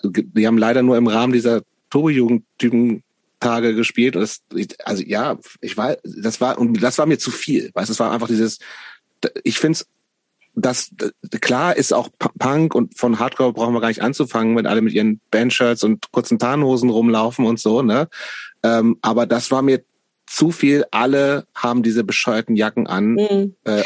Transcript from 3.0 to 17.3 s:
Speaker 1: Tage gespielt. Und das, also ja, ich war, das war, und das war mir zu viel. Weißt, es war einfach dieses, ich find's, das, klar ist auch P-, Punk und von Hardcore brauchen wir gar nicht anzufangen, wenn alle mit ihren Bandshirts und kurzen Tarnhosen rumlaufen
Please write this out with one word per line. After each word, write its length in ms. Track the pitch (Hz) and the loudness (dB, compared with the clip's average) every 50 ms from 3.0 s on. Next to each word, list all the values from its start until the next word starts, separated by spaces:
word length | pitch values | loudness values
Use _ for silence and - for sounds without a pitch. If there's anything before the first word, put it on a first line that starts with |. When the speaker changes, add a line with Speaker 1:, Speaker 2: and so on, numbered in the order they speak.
| - _ _ _ _ _ _ _ | -8 _ _ _ _ _ _ _
Speaker 1:
Tage 340 | - 120 117 117 117 117 110 | -4 -2 0 0 0 0 0
gespielt. 400 | 113 117 - - 117 120 127 - | 0 -2 -2 0 0 0 0 0
Und 60 | 87 | -2
das, 200 | 214 - - - _ _ - - 202 - - - - | -4 -4 -6 -12 _ _ -8 -8 -8 -8 -10 -12 -8
also 180 | - 104 95 - | -8 -6 -6 -6
ja, 340 | - 101 107 131 147 - - - - - _ | -6 -4 -4 -4 -4 -6 -8 -12 -20 -20 _
ich 160 | - 98 - | -14 -10 -6
war, 220 | - 117 139 - - - | -4 -4 -4 -4 -6 -8
das 360 | - - - 101 113 - - | -14 -12 -6 -6 -6 -4 -2
war, 180 | 123 131 - | -2 -2 0
und 240 | - 120 117 113 98 | 0 0 0 0 0
das 160 | 117 123 - | 0 0 0
war 100 | - - | 2 2
mir 100 | 160 139 | 2 2
zu 120 | - - 127 | 0 -2 -6
viel. 400 | - - - - 92 - - - - | -8 -8 -4 -2 -2 -2 -2 -4 -6
Weißt, 160 | - 101 113 | -6 -6 -4
es 100 | 113 - | -2 -2
war 120 | 117 98 | -2 -2
einfach 160 | 117 113 113 | -2 -2 -2
dieses, 320 | 117 117 107 113 110 - - - - - - - - - _ _ _ _ _ - - - - - | -2 0 0 0 0 -2 -8 -16 -20 -20 -20 -20 -20 -20 _ _ _ _ _ -8 -8 -8 -6 -6
ich 160 | - - - | -4 -2 0
find's, 260 | - 156 160 - - - _ _ _ _ _ _ _ _ _ _ _ _ _ | 0 0 0 -2 -6 -10 _ _ _ _ _ _ _ _ _ _ _ _ _
das, 340 | - - 127 123 - - - - - - 101 - _ - - - 113 | -2 -2 -2 -2 -4 -6 -8 -8 -8 -6 -8 -8 _ -12 -12 -8 -4
klar 340 | - - 123 127 165 180 - | -2 -2 0 0 0 0 0
ist 180 | - - - - | 0 0 0 0
auch 140 | 123 - - - | -2 -2 -4 -8
P-, 120 | _ - - - - | _ -6 -6 -4 -4
Punk 340 | - 131 139 156 160 160 - | -2 0 2 2 0 2 2
und 240 | 120 113 - - | 0 -2 -2 -4
von 220 | - 123 120 113 107 | -2 -2 0 0 0
Hardcore 320 | 120 131 - - 131 123 | -2 -4 0 0 0 0
brauchen 220 | 113 110 117 120 117 | 0 0 -2 0 0
wir 80 | 117 | 0
gar 80 | 113 113 | 0 -2
nicht 120 | 107 - | -2 -2
anzufangen, 540 | - 123 143 - 143 - - 113 113 113 117 | -2 -2 0 -2 -2 -2 0 0 0 2 2
wenn 100 | 117 104 | 2 0
alle 160 | - 107 113 | 2 2 2
mit 120 | 110 110 - | 2 2 2
ihren 260 | 107 107 110 107 - _ _ | 2 2 2 0 -2 _ _
Bandshirts 520 | - 110 120 123 - - 123 120 117 - - | 0 0 0 0 0 2 2 2 2 2 0
und 260 | 110 107 - - - - | 0 0 -2 -4 -4 -4
kurzen 260 | 127 117 - 117 107 | -2 0 0 0 0
Tarnhosen 500 | 120 123 139 151 147 131 131 117 123 123 | 0 0 0 0 2 2 2 2 2 2
rumlaufen 560 | 107 113 117 117 113 110 110 117 | 2 4 2 4 2 2 0 -2